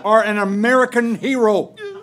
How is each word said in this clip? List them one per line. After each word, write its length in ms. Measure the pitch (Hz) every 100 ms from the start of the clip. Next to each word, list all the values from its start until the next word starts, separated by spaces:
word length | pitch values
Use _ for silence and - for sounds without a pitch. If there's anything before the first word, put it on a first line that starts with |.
are 180 | 196 220
an 160 | 208 208
American 760 | 202 196 220 254 254 233 233
hero. 640 | 220 254 262 226 202 - - 427 392